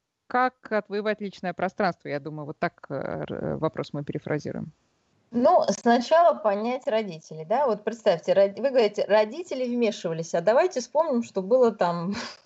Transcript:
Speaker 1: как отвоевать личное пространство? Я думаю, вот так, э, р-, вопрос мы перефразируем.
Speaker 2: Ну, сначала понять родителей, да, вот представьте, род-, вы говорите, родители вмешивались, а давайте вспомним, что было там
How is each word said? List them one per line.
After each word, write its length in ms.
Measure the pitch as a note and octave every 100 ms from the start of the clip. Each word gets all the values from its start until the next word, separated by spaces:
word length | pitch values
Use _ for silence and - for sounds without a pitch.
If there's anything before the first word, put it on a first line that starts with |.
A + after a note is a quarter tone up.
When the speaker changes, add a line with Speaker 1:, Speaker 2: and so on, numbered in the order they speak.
| _ _ -
Speaker 1:
как 440 | B3 B3+ - -
отвоевать 500 | G#3+ - G#3 G#3+ G#3
личное 320 | G3 - F3+
пространство? 560 | - F#3 - F#3+ - C#3+
Я 100 | C#3+
думаю, 260 | D3+ D3+ C#3+
вот 120 | -
так, 260 | F3 - -
э, 40 | C3+ - D#3 D3
р-, 280 | - D3+ D3
вопрос 360 | D#3 - -
мы 100 | D3
перефразируем. 680 | D3 D3+ - D3+ - A#2+ D#3 - _ _ _ _ _
Speaker 2:
Ну, 300 | A#3 C#4+ F4 -
сначала 640 | G3 A#3+ A#3+ A#3 D#4+ E4+
понять 540 | D4+ A3 G3+ A3+ C4 C4
родителей, 580 | A3 G#3 D#3+ - D#3 D#3+
да, 200 | B3 C#4
вот 200 | G#3+ A3
представьте, 480 | A#3 G#3 E3+ -
род-, 260 | F#3 G3+ G3+
вы 100 | C4+
говорите, 360 | B3+ G#3 G3+ -
родители 560 | G#3+ G#3+ D4+ F#4 C4+ B3
вмешивались, 720 | A#3+ A3 - E3+ E3 E3 E3+
а 60 |
давайте 400 | F#3 B3+ F4+ C4
вспомним, 420 | - D4 E4 A#3+
что 180 | A#3 G3
было 300 | F#3+ C4 A#3
там 440 | A3 F3 E3+ F3 A3 - -